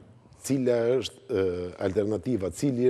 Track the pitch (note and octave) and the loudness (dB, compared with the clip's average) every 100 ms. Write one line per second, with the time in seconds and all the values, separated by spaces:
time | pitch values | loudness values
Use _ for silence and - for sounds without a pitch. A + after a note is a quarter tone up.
0 | - - - - - C3+ B2 A#2+ A#2 C3 | -20 -20 -20 -12 -4 0 2 2 2 0
1 | A2 - - G#2+ F#2+ F2+ F2+ E2+ G2 F#2+ | -2 -10 -4 0 0 0 -6 -4 -2 0
2 | G#2 G#2 B2+ A#2 F2+ - D3 B2 B2+ | 0 -2 -2 -2 -2 -2 -2 2 4